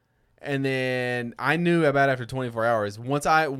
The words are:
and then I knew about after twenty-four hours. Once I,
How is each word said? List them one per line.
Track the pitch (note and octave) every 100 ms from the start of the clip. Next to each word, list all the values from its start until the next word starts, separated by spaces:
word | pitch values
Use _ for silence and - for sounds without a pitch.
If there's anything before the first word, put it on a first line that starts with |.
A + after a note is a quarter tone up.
| _ _ _ _
and | - C#3
then | C3+ C3 B2+ B2+ B2 B2 A#2+ -
I | B2+ D#3+
knew | F3 E3+ D#3
about | C#3 C#3
after | B2+ A#2+
twenty-four | C3 B2+ A#2 A2+
hours. | A#2 G#2 G#2
Once | A#2+ C#3+ F3
I, | D#3+ D#3